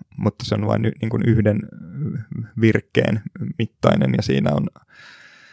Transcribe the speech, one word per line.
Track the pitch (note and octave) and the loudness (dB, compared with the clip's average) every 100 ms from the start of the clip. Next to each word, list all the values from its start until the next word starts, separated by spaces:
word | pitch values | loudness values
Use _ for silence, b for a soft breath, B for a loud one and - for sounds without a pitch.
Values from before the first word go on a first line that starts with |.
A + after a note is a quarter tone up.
| - - | -18 -4
mutta | G#2 - | -4 -4
se | - | -4
on | G#2 G#2 | -2 0
vain | A2 | 0
y-, | A#2 - | 0 -2
niin | A2+ | -4
kuin, | - A#2+ | 0 2
yhden | A2+ G#2 G#2 - - E2 C3 C#3+ - A2 - A2+ A#2 | 4 4 2 -2 -12 -14 -8 -6 -6 -8 -10 -8 2
virkkeen | A2 A2 - - - A2 - - - - | 4 4 0 0 0 0 -6 -10 -8 -6
mittainen, | - _ - - - - | -8 _ 2 4 2 0
ja | |
siinä | - C#2 - | 0 0 0
on, | C#2+ C#2 - B B B B B B B | 0 -2 -8 B B B B B B B